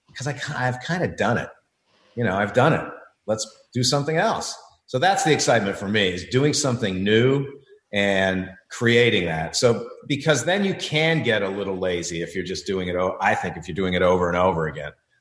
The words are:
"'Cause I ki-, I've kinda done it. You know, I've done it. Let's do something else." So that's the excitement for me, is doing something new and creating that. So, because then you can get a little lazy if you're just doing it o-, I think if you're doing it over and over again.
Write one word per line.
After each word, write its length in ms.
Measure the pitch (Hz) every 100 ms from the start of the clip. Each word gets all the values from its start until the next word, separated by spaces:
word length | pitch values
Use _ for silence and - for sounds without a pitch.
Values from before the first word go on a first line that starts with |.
| _ -
"'Cause 100 | 127
I 60 |
ki-, 220 | 127 -
I've 280 | 139 127 123
kinda 260 | - 180 123
done 280 | - 104 104
it. 140 | 69 - _ _ _ _ _
You 100 | 117
know, 100 | 113
I've 200 | 95 104
done 180 | 123 147
it. 120 | 98 - - - _ -
Let's 200 | - - - _
do 100 | 123
something 320 | 120 143 143 160
else." 400 | 220 - - - - _ -
So 120 | -
that's 240 | 185 196
the 80 | 156
excitement 440 | 135 - 117 98 95
for 120 | 101
me, 260 | 107 92
is 120 | 87 85
doing 260 | 123 147
something 500 | - 135 120 101 92
new 420 | 98 110 127 139 135 - _ - _
and 560 | 104 101 98 95 92 92 92 -
creating 540 | - 117 117 120 104
that. 320 | 85 80 80 -
So, 320 | 123 110 - - -
because 380 | 143 151 143
then 200 | 143 196
you 100 | 196
can 500 | 175 - 151 160 160
get 180 | 117 107
a 60 | 95
little 280 | 98 98 92
lazy 460 | 92 87 82 82
if 140 | 85 95
you're 80 |
just 240 | 87 87 -
doing 180 | 95 90
it 80 |
o-, 220 | 87 92 -
I 140 | 98
think 220 | 107 92 85
if 100 | 80
you're 80 |
doing 200 | 85 92
it 80 | 90
over 260 | 90 90 87
and 100 | 87
over 300 | 92 82 78
again. 240 | 76 73 - _ _